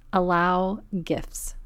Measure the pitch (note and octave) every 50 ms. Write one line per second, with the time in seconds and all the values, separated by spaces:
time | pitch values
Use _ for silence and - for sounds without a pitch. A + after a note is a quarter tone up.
0 | - - - F#3 F3+ F3+ F3 E3+ F3 F3+ F3+ F#3 F#3+ F#3+ G#3 - - - G#3 F3+
1 | D#3+ - D#3 - - - - - - - - - -